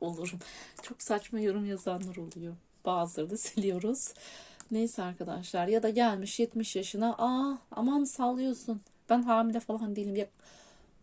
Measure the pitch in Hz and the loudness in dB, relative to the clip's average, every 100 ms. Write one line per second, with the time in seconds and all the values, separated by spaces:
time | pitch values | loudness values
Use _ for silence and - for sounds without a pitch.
0 | 170 165 175 175 - - - - - 240 | -4 -4 -6 -6 -10 -16 -18 -16 -14 -6
1 | - 208 - 220 214 202 202 190 - 180 | 0 0 0 -2 0 0 0 -4 -4 -4
2 | 185 180 165 170 170 170 _ _ - 185 | -4 -8 -10 -10 -10 -12 _ _ 0 0
3 | 170 156 156 220 - - 196 180 208 262 | 0 -2 -4 -2 -2 0 2 2 0 0
4 | - - - - - - - 220 226 - | -4 -8 -16 -18 -18 -18 -4 0 0 0
5 | 180 180 175 180 180 180 175 220 214 220 | -4 -4 -6 -6 -4 0 4 4 4 6
6 | 233 196 202 - 233 226 220 190 190 202 | 4 4 -2 0 0 0 -2 -2 -4 0
7 | 233 - 240 254 277 269 - - 240 285 | 0 2 2 2 0 -2 -6 0 2 4
8 | 269 - 247 254 262 240 - 214 - _ | 2 2 0 2 0 -2 -4 -6 -6 _
9 | - 240 240 226 226 226 - 220 214 202 | 4 4 6 4 4 0 -2 -4 -2 -2
10 | 202 196 202 _ - - - - - - | -2 -2 -2 _ -20 -20 -20 -20 -20 -20